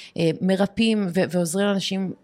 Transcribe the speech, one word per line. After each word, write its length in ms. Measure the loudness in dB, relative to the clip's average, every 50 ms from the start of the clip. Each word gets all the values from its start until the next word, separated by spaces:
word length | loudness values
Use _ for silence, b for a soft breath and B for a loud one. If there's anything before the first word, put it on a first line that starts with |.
| B B B
אה, 120 | B 0 0 0 0
מרפאים 640 | 0 0 2 2 0 0 0 0 2 2 2 2 0 0 0
ו-, 80 | 0 0 0
ועוזרים 380 | 0 -2 -2 0 0 0 0
לאנשים 460 | 0 0 0 -2 -4 -4 -4 -4 -6 -8 -10